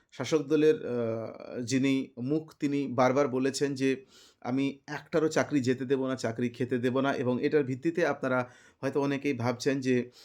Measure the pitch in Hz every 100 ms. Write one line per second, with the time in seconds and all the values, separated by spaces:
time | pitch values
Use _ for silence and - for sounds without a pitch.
0 | _ - 123 160 139 156 156 156 101 123
1 | 113 113 110 - - 107 120 131 135 135
2 | 127 - 127 156 156 - 147 143 135 123
3 | 127 131 139 127 131 131 143 131 135 131
4 | - - - _ 120 131 139 135 - 147
5 | - 165 151 139 127 147 123 127 131 135
6 | 131 131 117 113 123 120 123 127 123 127
7 | 135 - 123 123 147 151 127 127 165 165
8 | 156 139 135 127 123 - - _ 135 139
9 | 139 139 147 123 117 117 143 135 127 123
10 | 123 -